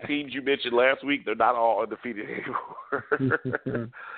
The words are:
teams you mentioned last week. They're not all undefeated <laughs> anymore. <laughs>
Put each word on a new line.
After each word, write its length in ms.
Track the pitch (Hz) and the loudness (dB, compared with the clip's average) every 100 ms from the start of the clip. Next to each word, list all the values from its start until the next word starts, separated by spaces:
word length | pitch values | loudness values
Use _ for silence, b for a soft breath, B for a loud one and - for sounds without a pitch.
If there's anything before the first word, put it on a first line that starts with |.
| - | -4
teams 260 | 147 143 | -4 -2
you 80 | 127 | -4
mentioned 320 | 131 139 123 | 0 0 4
last 320 | 120 127 135 139 | 6 6 4 0
week. 200 | 143 - | -2 0
They're 100 | 113 | 2
not 200 | 113 120 | 4 4
all 260 | 117 104 | 4 2
undefeated 420 | 110 110 123 104 131 | 0 -4 -8 -8 -8
<laughs> 880 | 123 - 127 - - - 135 - 147 | -8 -6 -6 -6 -14 -6 -6 -2 0
anymore. 720 | 131 - 131 120 135 120 117 | 2 0 -2 -4 -2 -4 -6
<laughs> 100 | B B | B B